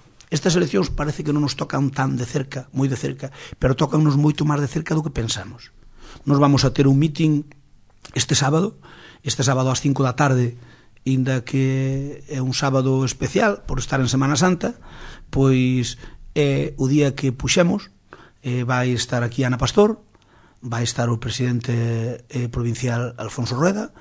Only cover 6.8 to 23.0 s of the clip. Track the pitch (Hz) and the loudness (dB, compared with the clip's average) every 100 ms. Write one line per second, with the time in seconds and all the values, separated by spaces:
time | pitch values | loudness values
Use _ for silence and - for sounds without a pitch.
6.8 | 135 135 156 147 160 147 147 - _ - | 4 6 4 2 2 2 -2 -14 _ -20
7.8 | - _ - - - 143 135 156 202 - | -20 _ -10 -4 0 0 2 2 0 -4
8.8 | - - - - 135 - 127 131 131 127 | -20 -20 -20 -12 -8 -2 0 2 0 0
9.8 | 143 135 131 117 147 131 120 120 - - | 0 0 0 2 2 4 0 -4 -16 -20
10.8 | - - - 131 131 131 123 135 131 135 | -20 -10 -2 0 0 -2 -2 0 0 0
11.8 | 135 135 139 139 - 143 131 123 143 135 | -2 -4 -6 -10 -10 -6 -4 -2 0 2
12.8 | 131 131 131 - 127 - 226 202 - - | 2 2 0 -2 -2 2 0 0 -4 -4
13.8 | - 135 127 131 135 143 185 175 233 240 | -2 0 0 2 2 2 2 2 -2 -8
14.8 | - - - - - - 135 131 127 127 | -14 -18 -18 -18 -6 2 4 4 2 0
15.8 | 117 - - - - - 143 139 143 139 | -2 -6 -16 -18 -8 -2 0 0 -2 -2
16.8 | 131 147 143 131 135 123 - - 175 202 | 2 4 2 0 -4 -2 0 2 4 2
17.8 | - _ _ - - _ 123 123 123 127 | -6 _ _ -20 -20 _ -4 -2 0 2
18.8 | 127 123 - 123 120 120 127 123 127 - | 2 0 -2 -2 -2 0 0 0 0 4
19.8 | 208 220 _ _ _ _ _ _ 120 117 | 4 2 _ _ _ _ _ _ -6 -4
20.8 | 117 - 120 117 120 107 123 120 117 120 | -2 -2 0 0 -4 -2 -2 -2 -2 -2
21.8 | 117 117 113 123 - 127 120 123 117 113 | 0 -2 -4 -6 -8 -6 -4 -2 -2 -2
22.8 | 127 117 | -2 -2